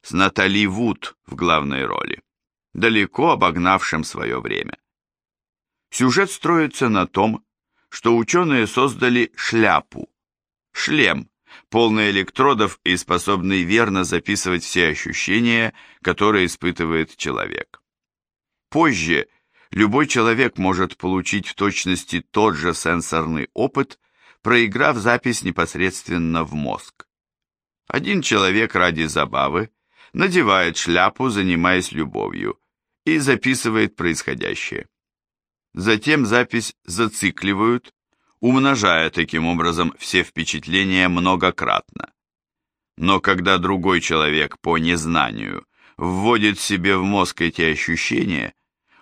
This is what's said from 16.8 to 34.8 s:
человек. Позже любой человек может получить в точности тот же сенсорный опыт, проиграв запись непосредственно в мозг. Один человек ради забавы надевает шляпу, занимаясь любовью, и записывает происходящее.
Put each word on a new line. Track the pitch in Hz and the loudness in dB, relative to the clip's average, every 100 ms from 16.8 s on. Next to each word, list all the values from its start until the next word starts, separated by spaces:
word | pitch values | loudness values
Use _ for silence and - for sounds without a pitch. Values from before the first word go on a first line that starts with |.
| 82 80 80 - | -2 -2 -4 -6
человек. | 73 58 50 50 - - _ _ _ _ _ _ _ _ - | -6 -6 -6 -10 -14 -18 _ _ _ _ _ _ _ _ -6
Позже | 151 165 104 80 78 - _ _ _ _ | 2 2 2 0 0 -2 _ _ _ _
любой | 92 107 127 151 | 0 2 4 2
человек | 123 113 117 127 - | 2 2 2 0 0
может | 92 92 92 - | -2 0 -2 -4
получить | 92 92 90 101 - | -2 -2 -2 -4 -4
в | |
точности | - 101 - 92 90 - 90 | -2 -2 -2 -2 -4 -2 -6
тот | - - 107 78 | -4 2 2 2
же | 85 | -2
сенсорный | 80 82 85 80 80 80 80 64 | -2 -2 -2 -2 -2 -2 -4 -6
опыт, | - 127 - 139 - _ _ _ _ | -2 -2 -2 -4 -6 _ _ _ _
проиграв | - 120 113 107 147 123 | 0 2 2 2 0 2
запись | 104 120 123 110 | 0 0 0 -4
непосредственно | 95 87 82 78 92 - - 87 82 82 | -4 -2 -2 -2 -2 -4 -6 -2 0 -2
в | 80 | -2
мозг. | 76 69 50 - - - _ _ _ _ _ _ _ - | -4 -6 -8 -12 -20 -20 _ _ _ _ _ _ _ -6
Один | 139 151 196 | -6 -2 -2
человек | 135 104 95 101 117 | 0 2 2 2 2
ради | 95 90 80 | 2 2 2
забавы | 80 78 69 65 69 82 110 _ _ _ - | -2 -2 -2 0 0 -2 -4 _ _ _ -10
надевает | - 190 175 117 95 85 82 | -2 0 2 4 4 2 0
шляпу, | 85 87 92 - 127 | 0 2 2 2 -2
занимаясь | 104 95 85 90 92 90 | 0 0 2 2 2 0
любовью, | - 73 - 50 50 50 - _ _ _ _ | -4 -6 -4 -6 -6 -8 -8 _ _ _ _
и | - 156 | -2 0
записывает | 139 120 131 127 120 110 107 - | 2 0 0 -2 0 0 0 0
происходящее. | 87 78 - 65 50 - - - | -4 -2 -4 -6 -6 -6 -8 -10